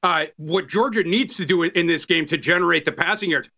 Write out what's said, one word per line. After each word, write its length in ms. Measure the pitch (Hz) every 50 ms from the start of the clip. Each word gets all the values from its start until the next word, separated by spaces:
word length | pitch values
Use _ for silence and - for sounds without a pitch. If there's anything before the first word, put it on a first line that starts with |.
| -
Uh, 240 | 180 175 160 156 - - _
what 300 | 151 156 165 190 185 -
Georgia 360 | - 208 226 269 220 220 185
needs 320 | 165 180 226 262 - - -
to 80 | 185
do 180 | 143 190 180 165
in, 80 | 170
in 160 | - 180 170 170
this 180 | 170 151 -
game 220 | - 175 165 156 147
to 100 | 165 160
generate 480 | 123 143 170 175 180 170 170 160 147
the 60 | -
passing 400 | 143 - 165 165 214 208 202 185
yards 180 | 160 139 - - _